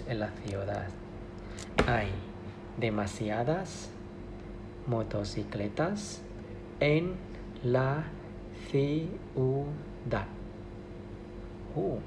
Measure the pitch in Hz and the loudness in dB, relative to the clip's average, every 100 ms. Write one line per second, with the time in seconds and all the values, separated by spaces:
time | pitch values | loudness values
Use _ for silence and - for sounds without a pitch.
0 | - 113 104 - 107 98 98 101 95 - | -2 0 -2 -2 -4 -2 0 -2 -2 -6
1 | - - - - - - - - - 117 | -10 -10 -10 -8 -8 -8 2 4 6 6
2 | 101 95 - - - - - - 117 104 | 4 0 -4 -8 -10 -10 -8 0 2 4
3 | 101 - 107 107 123 170 185 - - - | 2 0 0 2 4 2 0 -6 -8 -10
4 | - - - - - - - - - 117 | -10 -10 -10 -10 -8 -10 -10 -6 0 2
5 | 110 104 101 - 101 104 104 - 165 208 | 2 0 0 -2 -2 0 0 4 2 2
6 | - - - - - - - - 147 151 | -4 -8 -8 -10 -8 -8 -8 4 6 8
7 | 180 185 - - - - 127 127 131 147 | 6 0 -6 -8 -8 -2 4 6 6 4
8 | 156 - - - - - - 139 143 156 | 0 -6 -10 -10 -10 -10 2 4 6 4
9 | 165 208 - - 131 139 143 147 - - | 0 -2 -4 2 4 4 0 -4 -6 -6
10 | - 110 101 - - - - - - - | 0 0 0 -6 -8 -8 -10 -10 -10 -10
11 | - - - - - - - 151 190 113 | -10 -10 -10 -10 -10 -8 -4 0 2 0